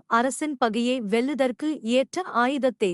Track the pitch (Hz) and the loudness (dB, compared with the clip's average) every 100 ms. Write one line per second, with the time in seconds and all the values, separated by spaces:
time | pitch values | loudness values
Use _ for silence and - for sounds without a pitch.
0 | - 226 254 254 311 277 240 220 240 262 | 0 0 0 -2 -6 -2 0 0 0 0
1 | 208 226 254 294 262 240 302 302 220 247 | 0 0 0 0 -2 0 -4 -4 0 0
2 | 269 - 294 - 247 285 254 - 202 | 0 -4 -2 0 0 2 0 0 -2